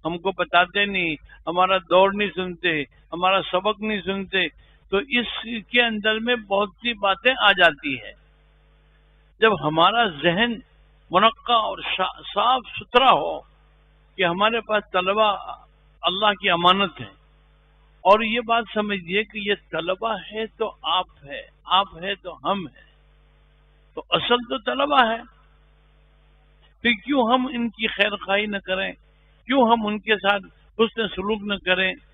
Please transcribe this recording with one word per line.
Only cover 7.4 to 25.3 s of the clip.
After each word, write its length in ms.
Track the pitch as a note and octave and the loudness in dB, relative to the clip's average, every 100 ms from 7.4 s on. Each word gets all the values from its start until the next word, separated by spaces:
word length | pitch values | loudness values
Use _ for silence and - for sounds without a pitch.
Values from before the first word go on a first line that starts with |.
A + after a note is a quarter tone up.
| G#3 | 2
जाती 440 | F#3+ E3+ D3 D3+ B2+ | 6 4 4 -8 -8
है। 160 | G#2 - _ _ _ _ _ _ _ _ _ _ _ _ | -10 -20 _ _ _ _ _ _ _ _ _ _ _ _
जब 160 | A3 F#3 | 2 2
हमारा 440 | C#3+ D#3+ F3 A3+ A3+ | -2 4 4 4 -2
जहन 560 | D3 D#3+ E3+ A#3+ A3 - _ _ _ _ | 0 0 2 0 -2 -12 _ _ _ _
मुनक्का 440 | E3+ A3 - - A#3 | 4 4 2 0 0
और 260 | G#3+ F#3 | 0 -8
शा-, 380 | D3+ - F#3 - | -6 -4 -4 -6
साफ 420 | D3+ G3+ A3 C4 - | -8 0 2 0 -2
सुथरा 440 | - - B3 C4 | -16 0 4 6
हो 360 | E3 - D3 - _ _ _ _ _ _ - | 4 2 -6 -12 _ _ _ _ _ _ -2
कि 60 | |
हमारे 380 | F3+ F3+ G#3 A3+ | 0 2 0 0
पास 220 | A3 G#3+ G3+ | -2 -2 0
तलबा 380 | F#3 F#3 G#3 G#3+ G3 - - - _ _ _ | -2 0 2 2 0 -8 -16 -20 _ _ _
अल्लाह 280 | E3+ F#3 G#3 | -4 0 0
की 160 | G3 G3 | 0 0
अमानत 460 | E3+ F3 F#3+ G3 - | 2 4 4 0 -6
है, 100 | A2+ - _ _ _ _ _ _ _ _ | -16 -18 _ _ _ _ _ _ _ _
और 200 | F3+ G#3 | 4 4
ये 160 | A3 A#3 | 4 -2
बात 240 | A3+ A#3 G#3+ | 0 0 0
समझिए 500 | G#3+ G#3 G3+ E3 F#3+ | -4 -2 -4 -2 -4
कि 240 | A3 G#3+ G3+ | -4 -8 -4
ये 60 | |
तलबा 640 | G3+ _ D#3+ E3 F#3+ A#3+ G3+ | -4 _ -8 -4 -4 -4 -6
है 300 | - G#3+ A3 | -8 -8 -10
तो 320 | - A3 - | -6 -8 -6
आप 220 | D3+ F3 F#3 - | -2 -2 -4 -14
है, 240 | C#3 C3 - _ - | -16 -14 -16 _ 0
आप 200 | F3+ G3 D#3+ | 2 2 -6
है 120 | F#3 | -8
तो 260 | G3 F#3 D#3 D#3+ | -8 -10 -8 -4
हम 200 | G3 D#3 | -4 -4
है, 200 | - - _ _ _ _ _ _ _ _ _ _ | -14 -20 _ _ _ _ _ _ _ _ _ _
तो 60 | - | -16
असल 360 | - E3+ - A#3+ | -2 -2 2 0
तो 220 | A#3+ C4 | 0 -6
तलबा 440 | - B3 C#4+ C#4 | -4 -2 2 4
है। 180 | A3+ A#3 A#3+ | 4 0 -8